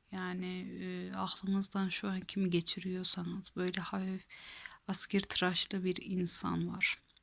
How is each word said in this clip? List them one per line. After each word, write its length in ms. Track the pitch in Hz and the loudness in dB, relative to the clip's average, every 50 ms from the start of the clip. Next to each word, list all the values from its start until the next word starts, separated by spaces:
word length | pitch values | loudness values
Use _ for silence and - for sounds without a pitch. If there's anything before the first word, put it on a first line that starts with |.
| _ _ 202 | _ _ -8
yani, 640 | 190 185 180 180 180 185 180 180 185 185 190 180 180 | -6 -6 -4 -4 -4 -4 -4 -6 -6 -8 -8 -8 -8
e, 320 | 185 185 180 180 180 185 190 | -8 -6 -6 -6 -6 -6 -6
aklınızdan 720 | 190 190 180 - - - 190 196 196 196 - - 196 190 185 | -4 -4 -4 -6 -6 -2 0 2 2 2 2 0 0 0 0
şu 200 | - - - 202 | 0 -2 -2 -2
an 120 | 190 185 | -4 -4
kimi 300 | - - - 196 190 185 | -6 -6 -2 0 0 2
geçiriyorsanız, 1080 | 175 170 170 - - - - 185 185 185 185 - - 185 170 170 175 190 180 - - | 2 2 4 4 2 2 0 -4 -4 -2 -2 -2 -2 -2 -4 -4 -4 -4 -4 -6 -4
böyle 240 | 185 180 180 180 185 | -2 -2 -2 -2 -2
hafif 460 | 170 - - 196 190 190 190 185 - - - - - - - - - - - - _ - | -4 -4 -4 -4 -4 -4 -6 -6 -8 -14 -20 -18 -18 -18 -16 -16 -16 -18 -18 -14 _ 2
asker 320 | 190 - - - - 196 | 4 6 6 6 4 2
tıraşlı 640 | 190 - - - 185 180 180 - - - - 190 185 | 2 2 0 2 2 2 2 2 0 0 -2 -2 0
bir 120 | 185 175 - | 0 -2 -2
insan 680 | - - 190 180 180 170 - - - 170 170 165 170 175 | -4 -4 -2 4 8 8 8 8 6 4 0 -2 -2 -2
var. 300 | 175 - - - - - _ _ _ _ | -2 -2 -2 -2 -2 -4 _ _ _ _